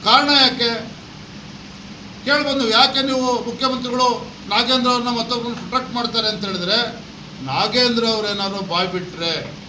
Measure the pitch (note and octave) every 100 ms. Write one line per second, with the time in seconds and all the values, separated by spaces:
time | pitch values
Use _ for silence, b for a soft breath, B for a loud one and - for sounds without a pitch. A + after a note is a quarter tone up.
0 | G3+ C4 C#4+ C#4+ B3+ - A#3 A3+ A3+ -
1 | - - - - - - - - - -
2 | - - B3 D4 C#4+ C4+ A#3 A3 C4 C4
3 | C4+ C4 B3+ A#3 A3 G3+ C4 B3+ A#3+ B3
4 | B3+ A3+ - - - G#3 A#3+ C4 B3 B3
5 | A#3+ A#3 A3+ A#3+ A#3 A#3 - B3+ B3+ A#3+
6 | A#3+ A3+ G#3+ G#3 G3+ F#3 F3 A3 - -
7 | - - - - C3 D3 G#3 A#3+ B3 A#3
8 | A3+ A3 G#3 G3+ G3 G3 F#3 E3+ F#3 F3+
9 | - D#3+ E3 D3+ - -